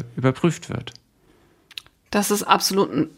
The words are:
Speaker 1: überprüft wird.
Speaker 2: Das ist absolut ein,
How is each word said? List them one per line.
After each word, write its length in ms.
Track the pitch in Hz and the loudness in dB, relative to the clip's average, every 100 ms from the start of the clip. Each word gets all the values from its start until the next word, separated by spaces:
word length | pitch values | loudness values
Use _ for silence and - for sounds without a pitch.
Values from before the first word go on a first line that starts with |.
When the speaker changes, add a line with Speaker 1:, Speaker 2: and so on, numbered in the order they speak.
| 120 - | -2 -2
Speaker 1:
überprüft 520 | 131 131 170 160 - | 0 2 0 0 -6
wird. 240 | - - - _ _ _ _ _ _ _ - - _ - | -8 -10 -18 _ _ _ _ _ _ _ -18 -18 _ -4
Speaker 2:
Das 220 | 208 202 | 0 2
ist 100 | 208 | 0
absolut 500 | - 185 - 196 - | 2 2 2 0 0
ein, 180 | - - | 0 -2